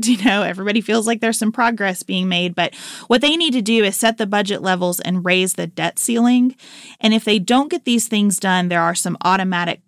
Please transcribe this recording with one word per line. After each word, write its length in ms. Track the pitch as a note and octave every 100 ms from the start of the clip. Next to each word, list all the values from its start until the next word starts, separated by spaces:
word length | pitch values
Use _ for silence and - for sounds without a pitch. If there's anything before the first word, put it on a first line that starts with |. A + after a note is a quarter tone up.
<laughs> 40 | A3
You 180 | A3+
know, 200 | G#3+ G3+
everybody 380 | F3 F3+ G3+ G#3+
feels 260 | G3+ A3 A3
like 120 | A3+
there's 200 | A3+ A3
some 120 | A3
progress 520 | A3+ A#3 A3+ G3 F#3
being 260 | - F#3 F#3
made. 240 | F3 F3+
But 220 | F3 E3+ - - - -
what 140 | A#3
they 140 | C#4+ E4
need 180 | D#4+
to 100 | B3
do 200 | G#3 A3+
is 140 | G3+ G3
set 220 | A3+ A3+
the 80 | G#3
budget 340 | G3+ G3+ G3+
levels 380 | F#3+ F#3 F3+ F3
and 260 | - F#3 F3+
raise 300 | F#3 F#3 -
the 100 | E3+
debt 320 | - E3 -
ceiling. 580 | - A#3 A#3+ B3 B3+ - - - - -
And 100 | A3
if 140 | A3 A3
they 140 | F#3+
don't 320 | F3+ B3 C#4+
get 140 | F4 -
these 220 | A#3 -
things 320 | G#3 G#3 F3+
done, 300 | G3 F#3 F3+
there 140 | E3+
are 120 | E3+ F3
some 220 | F3+ E3+ F3+
automatic 560 | F#3+ F#3+ F3 E3+ -